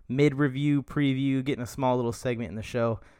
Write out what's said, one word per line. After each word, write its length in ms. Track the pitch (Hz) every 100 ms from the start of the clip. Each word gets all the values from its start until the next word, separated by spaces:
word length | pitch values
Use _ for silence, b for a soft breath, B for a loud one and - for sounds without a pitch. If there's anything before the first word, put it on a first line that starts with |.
| -
mid-review 760 | 127 147 135 147 131 147 143
preview, 600 | 131 - 139 131 139 135
getting 180 | 131 135
a 40 | 123
small 300 | - 131 123
little 160 | 117
segment 380 | 117 131 117 110
in 60 | 101
the 60 |
show. 380 | 107 123 117 113 b b